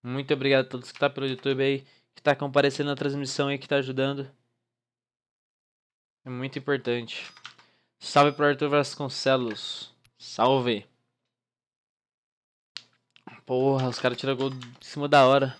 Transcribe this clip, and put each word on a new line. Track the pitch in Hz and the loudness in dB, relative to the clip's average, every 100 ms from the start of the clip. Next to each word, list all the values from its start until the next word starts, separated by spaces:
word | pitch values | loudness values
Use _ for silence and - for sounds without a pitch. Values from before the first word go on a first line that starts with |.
Muito | 123 131 135 | -8 -8 -2
obrigado | 143 135 135 131 | -2 2 2 2
a | |
todos | 127 - | -8 -14
que | - | -2
tá | 143 | -2
pelo | 135 139 | -2 -6
YouTube | 131 139 131 | -4 -2 0
aí, | 135 135 135 _ _ | 0 -2 -6 _ _
que | - | -4
tá | - | 0
comparecendo | 139 143 139 139 135 147 | 0 2 2 2 0 -4
na | 135 | -4
transmissão | 143 143 135 - 139 | -4 -4 -6 -4 -2
aí, | 139 | -4
que | 135 | -2
tá | 139 | -2
ajudando. | 131 131 135 139 135 _ _ _ _ _ _ _ _ _ _ _ _ _ _ _ _ _ _ _ | -2 -2 -2 -4 -10 _ _ _ _ _ _ _ _ _ _ _ _ _ _ _ _ _ _ _
É | 131 | -14
muito | 123 135 139 | -10 -8 -8
importante. | 135 139 123 120 113 - - - - - _ _ _ _ | -4 -4 0 -4 -4 -12 -14 -18 -20 -20 _ _ _ _
Salve | - 147 147 | 0 4 4
pro | 143 147 | 4 2
Arthur | 135 151 | 2 2
Vasconcelos. | 147 139 - 139 - 139 131 120 104 - - - _ _ _ | 2 0 -4 -8 -2 2 2 0 -6 -10 -12 -14 _ _ _
Salve. | - - 120 135 123 107 - _ _ _ _ _ _ _ _ _ _ _ _ _ _ _ _ _ _ - _ _ _ _ - - - | -16 0 4 4 2 -2 -6 _ _ _ _ _ _ _ _ _ _ _ _ _ _ _ _ _ _ -20 _ _ _ _ -20 -20 -6
Porra, | 127 135 135 127 | 0 2 2 0
os | 120 | -2
caras | 123 123 | -4 -2
tiram | 135 131 | -4 -2
gol | 135 | -4
de | 131 123 - - | -6 -14 -20 -14
cima | - 143 | -8 4
da | 143 131 | 6 8
hora. | 139 135 - | 6 2 -6